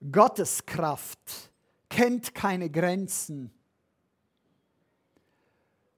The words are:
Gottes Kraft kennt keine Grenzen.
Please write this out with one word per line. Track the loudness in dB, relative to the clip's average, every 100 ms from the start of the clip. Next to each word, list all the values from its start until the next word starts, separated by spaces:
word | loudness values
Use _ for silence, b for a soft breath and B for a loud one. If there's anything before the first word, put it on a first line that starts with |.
| 2
Gottes | 6 6 4 -2 -4 -6
Kraft | -4 -4 -4 -10 -16 -14 -16 -16 _ _ _ -4
kennt | 2 2 2 -4
keine | -4 -2 -2 -2
Grenzen. | 0 0 0 -4 -6 -6 -10 -12 -16 _ _ _ _ _ _ _ _ _ _ _ _ _ _ _ _ _ _ _ _ _ _ _